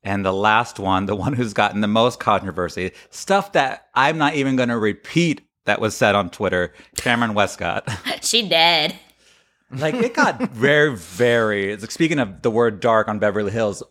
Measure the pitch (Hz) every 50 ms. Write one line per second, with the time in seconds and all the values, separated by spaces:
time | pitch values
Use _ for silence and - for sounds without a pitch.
0 | _ 101 98 101 98 95 95 98 104 107 107 113 120 - - - 98 95 95 95
1 | 98 98 104 101 104 160 143 120 123 110 101 - 104 104 95 104 107 104 104 113
2 | 117 123 120 - - 113 104 95 95 98 82 90 90 85 - 87 92 92 _ -
3 | - _ - - - - 196 202 190 - - 165 139 131 104 - _ _ _ 127
4 | 135 147 160 160 147 143 160 147 135 135 131 127 123 120 117 117 107 107 101 -
5 | - - - - 175 165 143 - _ _ _ _ _ - 104 - 113 107 - -
6 | 123 107 101 101 98 85 - - 107 92 92 90 87 85 _ - - _ _ -
7 | - 123 120 117 120 113 104 104 101 90 - - 90 85 - - - - 110 92
8 | - - - - - - - 233 226 185 170 165 165 170 170 160 151 180 185 -
9 | _ _ _ _ _ _ _ _ _ _ _ _ _ _ - 127 147 156 - 247
10 | 226 247 - 320 285 220 147 113 254 - 127 110 120 139 147 147 147 156 127 95
11 | 82 - 90 87 120 120 120 117 113 107 104 101 98 98 104 98 104 - - -
12 | 165 156 165 143 123 101 90 - - 120 107 117 120 117 104 90 - 120 113 110
13 | 107 - 107 104 104 104 95 107 104 98 101 113 110 104 95 - - _